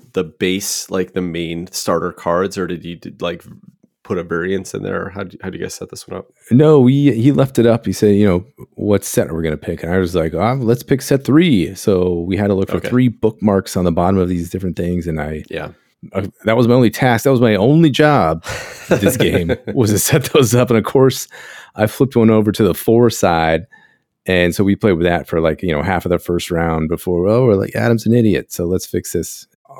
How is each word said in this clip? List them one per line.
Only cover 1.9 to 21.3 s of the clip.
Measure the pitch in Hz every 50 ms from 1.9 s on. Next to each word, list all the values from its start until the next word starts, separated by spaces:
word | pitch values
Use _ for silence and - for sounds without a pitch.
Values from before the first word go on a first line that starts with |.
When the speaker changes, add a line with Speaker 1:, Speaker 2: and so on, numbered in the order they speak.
| 92 85 82 90 82
Speaker 1:
cards, | - - 87 85 87 95 98 - 98
or | 92
did | 85 90 82 78
he, | 85 85
did, | 82 - - 69 - 87
like, | 87 87 87 - - - - - - _ _ _ _ _ _ _
put | - 104 90
a | 85
variance | 85 85 85 82 92 98 95 92 - -
in | 98 98
there? | 98 95 90 92 95
How | 92 98 98
do, | 90 - - -
how | 95
do | 92 87
you | 92
guys | 92 -
set | - 95 -
this | - - - -
one | 98 92
up? | - _ _ _ _ -
Speaker 2:
No, | 117 123 151 156 156 143
we, | 123 120 135 139 143 143 113
he | 113 113 143 139
left | 139 139 131 - -
it | 113
up. | 117 113 117 -
He | 98 98
said, | - - 104 101
you | 101 104
know, | 101 87 90 - - _ - - - _
"What | - 98 101 101 98 -
set | - - - 101 67
are | 78
we | 80 82
gonna | 80 76
pick?" | 73 - - 85 - -
And | 82 90
I | 95
was | 92 87 87
like, | 90 80 80 78
"Ah, | 80 95 113 131
let's | 139 127 110 120 127 -
pick | - 143 135 -
set | - 143 139 135
three." | - 127 156 180 180 135 95 78 73 95
So | - - - 98 90 90 90 90 87
we | 87 90 95
had | 95 104
to | 101 101
look | 95 98 -
for | -
Speaker 1:
Okay. | 90 - -
Speaker 2:
three | 113 127 127 123
bookmarks | 107 - - 110 107 - - 107 98 95 92 - -
on | 98 90
the | 90 82
bottom | 85 87 90 98 95
of | 90 90
these | 90 87 85 87
different | - - 95 90 82
things. | - 87 87 90 90 82
And | 85 80 78
I, | 76 73 78 78 - -
Speaker 1:
Yeah. | - 80 78 - - _ _ _ _ _ - - -
Speaker 2:
uh, | 98 95 95 - _ -
that | 107 113
was | 123 123 113
my | 120
only | 131 123 107
task. | - - 139 127 120 113 -
That | 143 135
was | 117
my | 123 117 104
only | 95 98 123 147 165 165 156
job | 127 - 151 151 147 127 92 80 82 82 - - - - - - - - - -
with | - -
this | 101 - -
game | - 117 87 - - 87 82 123 - -
Speaker 1:
<laughs> | - 101
Speaker 2:
was | 139 120 104
to | 104 98
set | - - - 160 - - -
those | 165 135 107 117
up. | 123 123 -
And | 117 110
of | 101
course, | - - 135 131 135 127 - - -